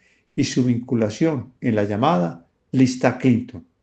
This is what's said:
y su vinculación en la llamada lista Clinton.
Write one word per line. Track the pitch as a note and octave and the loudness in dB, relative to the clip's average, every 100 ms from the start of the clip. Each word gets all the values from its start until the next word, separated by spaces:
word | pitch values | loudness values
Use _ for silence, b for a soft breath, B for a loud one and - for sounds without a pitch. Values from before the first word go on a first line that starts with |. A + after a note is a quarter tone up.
| b b b - | b b b -4
y | |
su | C3 - | -2 0
vinculación | B2+ A#2+ - A#2 G#2+ - D#3+ C#3+ - _ | 0 0 -2 -2 -2 0 -2 -2 -8 _
en | C3 | -2
la | G#2+ | 0
llamada | G#2 G#2 C#3 F3 E3+ - _ _ _ | 0 0 2 2 -2 -6 _ _ _
lista | C3 B2+ - B2+ - | 2 2 2 0 2
Clinton. | C3 A2 - E2+ - _ | 2 2 -2 -14 -18 _